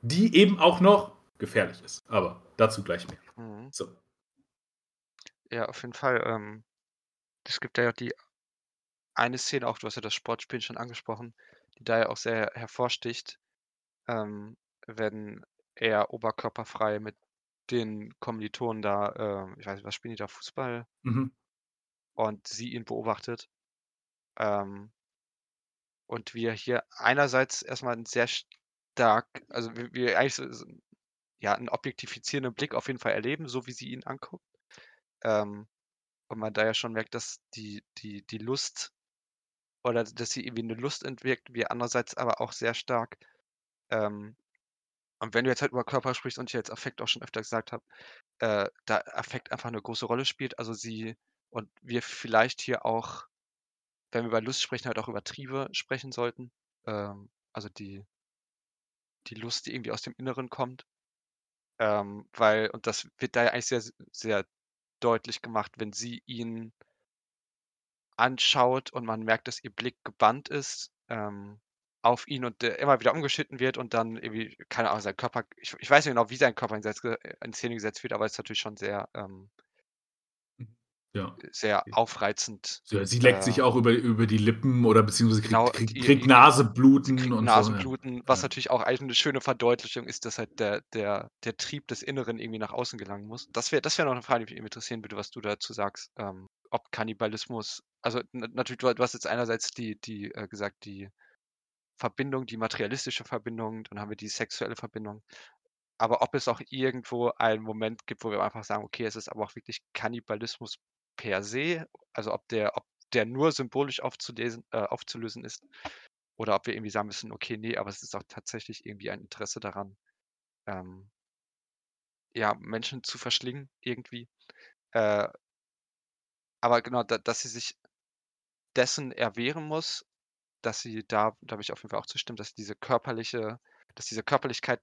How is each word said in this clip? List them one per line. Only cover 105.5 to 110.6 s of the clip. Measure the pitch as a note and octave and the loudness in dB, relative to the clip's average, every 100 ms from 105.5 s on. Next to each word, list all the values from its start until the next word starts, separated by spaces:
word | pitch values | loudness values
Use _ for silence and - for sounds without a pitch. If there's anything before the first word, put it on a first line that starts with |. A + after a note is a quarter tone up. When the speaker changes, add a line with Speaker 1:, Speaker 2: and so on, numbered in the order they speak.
| _ _ _ _ _ | _ _ _ _ _
Speaker 2:
Aber | A2+ A#2 | 2 4
ob | A#2+ | 2
es | C#3 - | 0 0
auch | A2+ - | -2 -6
irgendwo | C3+ C3 B2+ A#2 B2 A#2+ - | 0 0 0 -6 0 0 2
einen | A2+ A2 | 2 2
Moment | A2 A2 A2 A2+ - | -2 -4 -4 -6 -12
gibt, | A2+ | -8
wo | A2+ | -4
wir | G#2 | 0
einfach | G#2 A2+ | -2 -2
sagen, | G#2 G#2 | -6 -6
okay, | G#2+ - A2 | -6 -6 -6
es | A2+ | -6
ist | - | -12
aber | A2 | -8
auch | G#2 - | -8 -8
wirklich | - - _ | -14 -14 _
Kannibalismus | - A2 A#2 - G#2+ A#2 - | -6 -6 -6 -6 -6 -6 -10